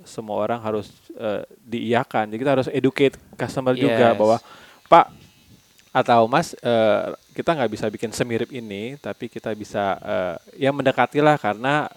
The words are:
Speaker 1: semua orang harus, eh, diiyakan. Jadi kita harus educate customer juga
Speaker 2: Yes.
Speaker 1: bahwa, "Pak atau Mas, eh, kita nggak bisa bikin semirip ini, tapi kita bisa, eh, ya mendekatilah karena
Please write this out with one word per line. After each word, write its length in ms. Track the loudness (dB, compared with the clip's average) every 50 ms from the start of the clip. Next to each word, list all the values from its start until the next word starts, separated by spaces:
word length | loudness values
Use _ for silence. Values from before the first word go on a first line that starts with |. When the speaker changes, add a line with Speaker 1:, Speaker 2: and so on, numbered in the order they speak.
Speaker 1:
semua 360 | -20 -18 -14 -12 -10 -6 -4 -4
orang 180 | -2 -2 -4 -4
harus, 300 | -4 -4 -4 -6 -6 -10 -16 _ _ -20
eh, 340 | -12 -8 -6 -6 -6 -6 -8 -12 -18 _
diiyakan. 680 | _ -8 -8 -4 -2 0 0 0 0 0 -2 -4 -4 -4
Jadi 100 | -4 -4
kita 120 | -2 0
harus 160 | 0 0 0 -2
educate 460 | -2 0 0 0 2 2 2 2 0 -2 -14 -18
customer 400 | -12 -10 -8 -6 -6 -4 -2 -2
juga 380 | 0 0 0 0 2 4 4 4
Speaker 2:
Yes. 60 | 4
Speaker 1:
bahwa, 200 | 4 4 2 2 2 -2 -8 -20 -20 -20 -20 -20 _ _
"Pak 220 | 6 8 8 8 6 -2 -18 -20 -20 _ _ _ -20 -20 _ _ _ _ _ _ _
atau 320 | -2 0 2 4 4 4 4
Mas, 300 | 4 2 0 0 -2 -6
eh, 460 | -6 -2 0 2 4 4 4 2 2 0 -4 -8 -10 _ _
kita 180 | -12 -4 -2 -2
nggak 140 | 0 0 -2 -2
bisa 180 | -2 -4 -6 -6
bikin 220 | -6 -6 -8 -6
semirip 360 | -4 -4 -4 -2 -2 -4 -4 -6
ini, 460 | -8 -12 -10 -10 -8 -8 -8 -10 -10
tapi 300 | -12 -12 -12 -10 -10 -12
kita 240 | -12 -12 -10 -10 -8
bisa, 460 | -8 -10 -10 -8 -4 -4 -2 -2 -4 -4
eh, 360 | -6 -6 -4 -4 -4 -4 -6 -10 -14 -18 -6 -2
ya 100 | -2 0
mendekatilah 640 | 0 0 0 0 2 2 0 0 2 2 4 4 4
karena 540 | 2 0 -2 -4 -2 -2 -2 0 -2 -2 -4 -10